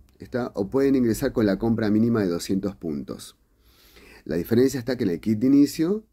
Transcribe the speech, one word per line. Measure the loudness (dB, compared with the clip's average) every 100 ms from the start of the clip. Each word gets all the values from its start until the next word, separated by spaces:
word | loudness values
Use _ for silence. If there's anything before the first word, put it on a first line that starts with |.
| _ -20
¿está? | -8 -6 -6 -6
O | -2
pueden | 0 2 2
ingresar | 2 0 -2
con | 2 2
la | 2
compra | 0 0 2
mínima | 2 2 2
de | 0
doscientos | -2 -2 -2 -4 -6
puntos. | -8 -8 -10 -14 -16 -20 _ _ _ _ _ -20 -20 -16
La | -6 -4
diferencia | 0 2 2 0
está | -6 -2
que |
en | -2
el | -2
kit | -2 0
de | 4
inicio | 4 4 2 -2 -2 -8